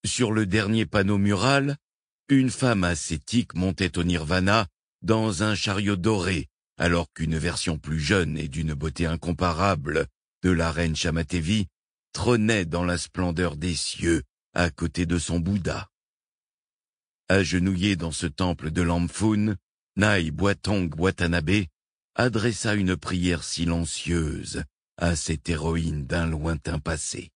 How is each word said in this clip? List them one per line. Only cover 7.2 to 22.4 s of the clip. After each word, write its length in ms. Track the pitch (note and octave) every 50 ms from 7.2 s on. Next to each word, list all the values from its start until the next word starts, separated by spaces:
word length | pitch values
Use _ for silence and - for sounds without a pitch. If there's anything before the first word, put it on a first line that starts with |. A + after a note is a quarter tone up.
| D#2+ D#2 D#2+
version 400 | D#2+ D2+ F2 - - - F2+ D#2+
plus 220 | D2+ - D2 D#2 D#2+
jeune 380 | D2+ C#2+ G#2 G2 F2 D#2+ D#2
et 100 | D2+ D2+
d'une 260 | D2+ C2+ D#2+ D#2+ D#2 D2+
beauté 320 | C#2 D2+ D#2+ C#2 - F2
incomparable 1000 | D#2+ E2 D2+ - E2 F2 D2+ F2+ F2+ - D#2 F2+ G2+ F#2+ D#2 C2+ D#2 D2+ D#2 C#2+ - _ _ _ _ _ _
de 100 | - F2+
la 200 | F2+ E2 E2 E2
reine 240 | D2+ D#2+ E2+ E2 D#2
Chamatevi 720 | D#2 - F2 D#2 E2 E2 D2 - F2 D#2+ D#2+ G#2+ A2 G2 - _ _ _ _ _ _ _ _ _
trônait 520 | - G2+ A#2 B2 A2+ G#2+ A2 A2+ G#2 F2+
dans 200 | E2 D#2 F2 F2
la 120 | F2 F2
splendeur 600 | E2 - - _ - F#2 F2 E2 E2 F2+ E2+ D#2+
des 180 | D2+ D#2 F2+ E2+
cieux 480 | D2 - - - - - E2+ E2+ D#2+ - _ _ _ _ _ _
à 160 | - F2+ E2+
côté 360 | - - E2+ D#2+ - E2+ F2+
de 140 | E2 F2 F2
son 200 | - - E2 E2+
Bouddha. 500 | E2 F2+ G2+ G2+ D#2+ D#2+ - - G2 _ _ _ _ _ _ _ _ _ _ _ _ _ _ _ _ _ _ _ _ _ _ _ _ _ _ _ _
Agenouillée 680 | _ F#2 G2 F#2+ D#2 E2+ F#2 F2+ F#2+ F#2+ F2 F#2 G#2 G2
dans 160 | E2 E2+ E2
ce 140 | D#2 - -
temple 460 | E2+ D2 - F#2 F2+ E2+ - - D#2
de 100 | D#2 F2
Lamphun, 720 | F2+ E2+ E2+ F2 F2 E2 - - G#2 A2 G#2+ G#2 G#2 G#2+ G#2+ G#2 _ _ _ _ _ _ _
Nai 360 | - G2+ G#2+ G#2 F#2+ E2+ D#2
Boatong 600 | D2 D#2+ F#2 G2+ G2 - - F#2 G#2 G2+ F2+ E2 D2+
Watanabe 680 | D#2+ E2+ F#2+ F#2 - F2+ E2+ E2+ E2+ D2+ D2+ G2 G#2+ F#2+ D#2+ _ _ _ _ _ _ _ _ _
adressa 580 | - A#2 B2+ G#2 A2+